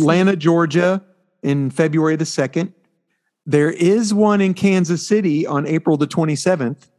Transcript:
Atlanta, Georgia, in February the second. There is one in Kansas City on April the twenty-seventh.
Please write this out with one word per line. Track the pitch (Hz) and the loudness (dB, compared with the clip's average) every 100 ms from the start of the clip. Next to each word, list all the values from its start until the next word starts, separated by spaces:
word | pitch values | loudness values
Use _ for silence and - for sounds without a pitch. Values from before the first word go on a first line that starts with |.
Atlanta, | 156 175 190 185 | 2 2 2 0
Georgia, | 156 170 165 156 175 190 - _ _ _ | 0 0 2 0 0 0 -6 _ _ _
in | 143 143 135 | -4 -2 -2
February | - 160 156 156 156 | -2 -2 0 0 0
the | 160 | -4
second. | - 131 160 175 _ _ _ _ _ _ _ - | -4 -4 -4 -6 _ _ _ _ _ _ _ -2
There | 143 151 | 0 0
is | 160 175 214 214 | 0 2 2 0
one | 208 214 208 | 2 2 2
in | 190 180 | 0 0
Kansas | 202 185 165 170 - | 2 2 0 -2 0
City | 208 185 147 165 | 0 0 -2 -2
on | 143 151 | -4 -2
April | 160 170 147 | -2 0 0
the | 147 | 0
twenty-seventh. | - 160 147 185 180 120 143 _ | -2 -2 0 0 0 -2 -6 _